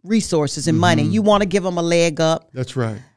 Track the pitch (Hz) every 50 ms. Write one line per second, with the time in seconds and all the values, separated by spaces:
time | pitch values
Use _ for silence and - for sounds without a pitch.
0 | _ 180 220 220 - - 180 156 147 139 - 147 139 165 160 160 170 175 170 156
1 | 147 - 190 220 202 208 208 196 208 185 175 202 175 185 180 170 170 170 170 170
2 | 170 170 151 165 165 160 160 160 - _ - 131 127 - - 131 120 113 107 101
3 | - _ _